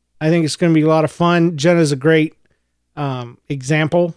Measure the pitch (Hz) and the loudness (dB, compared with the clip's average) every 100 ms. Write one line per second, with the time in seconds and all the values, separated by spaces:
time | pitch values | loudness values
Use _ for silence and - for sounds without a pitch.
0 | _ - 156 170 156 - 170 160 156 160 | _ -6 0 0 0 -2 0 2 2 2
1 | 156 - 170 170 170 156 165 170 151 139 | 0 0 0 2 0 0 0 2 2 0
2 | 151 160 156 _ _ _ _ _ _ - | 2 2 0 _ _ _ _ _ _ -10
3 | 143 127 120 - - 143 127 156 156 175 | -8 -8 -12 -16 -10 -8 -2 0 0 0
4 | 175 | -2